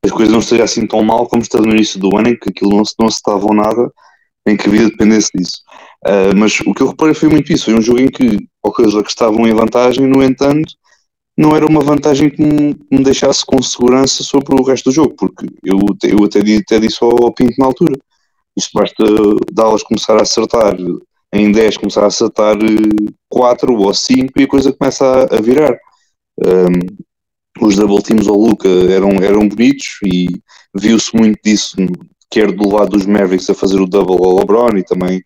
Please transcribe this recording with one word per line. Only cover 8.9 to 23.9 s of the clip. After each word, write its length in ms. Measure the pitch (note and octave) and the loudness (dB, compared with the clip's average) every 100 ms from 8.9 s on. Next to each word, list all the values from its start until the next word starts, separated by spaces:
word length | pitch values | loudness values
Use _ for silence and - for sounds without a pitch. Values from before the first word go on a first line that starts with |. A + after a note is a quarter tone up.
Lakers 200 | G#2 G2+ | 0 -4
estavam 340 | - A#2 G#2+ A#2 | -2 -2 2 2
em 80 | |
vantagem, 520 | A2 A2+ A#2+ B2 B2 C3+ | 2 0 2 0 0 2
no 160 | C3+ | 2
entanto, 520 | C3+ C3 C#3 D3 D#3 - _ _ _ _ _ | 2 0 0 0 -4 -10 _ _ _ _ _
não 220 | - D3+ D3+ | 0 2 2
era 80 | |
uma 160 | D3+ D#3 | 2 2
vantagem 480 | C#3+ D3 D3+ C#3 D3+ | 2 0 0 2 0
que 140 | C#3 | 0
me, 340 | D3+ D3 D3 C#3+ - | 0 2 0 -4 -4
me 120 | C3+ | 0
deixasse 400 | C3+ C3+ C#3 C#3 - | 0 2 0 -2 0
com 160 | C3 | -2
segurança 600 | B2 - B2 B2+ C3+ - | -2 -2 0 2 0 -2
sobre 320 | - C3+ C3+ | -2 -4 0
o 80 | C3+ | 0
resto 280 | C3 B2+ - | 0 0 0
do 40 | |
jogo, 200 | C3 D3 - | 0 0 -2
porque 300 | F#2+ - - - | -8 -8 -16 -12
eu, 140 | - G2 G2+ G2 | -4 0 0 -2
eu 220 | - G#2 | 0 2
até 180 | G#2 G#2 | 2 2
di-, 160 | G#2 G#2+ | 2 0
até 200 | G2+ A2+ | 2 0
disse 200 | A2 - | 0 0
ao, 240 | A#2+ A#2+ | 0 2
ao 80 | A#2+ | 0
Pinto 220 | A2+ B2+ A#2 | 0 -2 0
na 60 | |
altura, 300 | C3+ B2+ E3+ C3 _ _ _ _ _ | -2 0 -2 -2 _ _ _ _ _
isto 160 | - - | -12 -8
basta 280 | - F#2+ - G#2+ G#2+ G#2 G#2 - | -4 -4 0 2 4 2 0 -2
Dallas 320 | - A2 A2 | 0 0 0
começar 360 | - A2 - A2 | -2 -8 0 0
a 40 | |
acertar 540 | G#2 - A2 - G#2+ F#2 F2+ F2 _ _ _ | 2 -2 -2 0 0 -2 -6 -8 _ _ _
em 180 | G2+ G#2 | 0 2
dez, 280 | G#2 A2 F#2+ | 4 2 0
começar 260 | G2+ G2 | -4 0
a 40 | G2+ | 0
acertar, 480 | - A2+ - G#2+ G#2 | 0 -4 0 0 2
eh, 560 | A2 G#2+ G#2+ G#2+ G#2+ - _ | 0 2 0 0 -4 -8 _
quatro 440 | - B2 B2 C3 | 0 0 0 0
ou 200 | A#2 G2 | 0 0